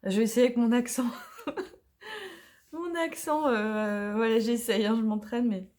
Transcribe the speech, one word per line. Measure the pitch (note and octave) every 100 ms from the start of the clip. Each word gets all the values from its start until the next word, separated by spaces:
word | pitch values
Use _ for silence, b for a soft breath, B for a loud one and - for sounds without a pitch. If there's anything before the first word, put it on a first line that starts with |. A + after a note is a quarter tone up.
Je | G3 F#3+
vais |
essayer | A3+ A3+ B3+
avec | A#3+
mon | A#3
accent. | A#3+ B3 - B3
<laughs> | - - - A#4 E4+ - - _ _ G#4 G#4+ F#4+ E4+ - _ _
Mon | D#4 E4+
accent, | E4+ E4 D#4+ - D4+ D4+
euh, | A3+ G#3+ G#3+ G#3+ G#3 G3+
voilà, | G#3+ A3+ A3+
j'essaye, | A3+ A#3+ A#3 G3+
hein, | G#3 A3+
je |
m'entraîne, | A3 G#3+ G#3+ A#3+ A#3+
mais. | G3 F#3+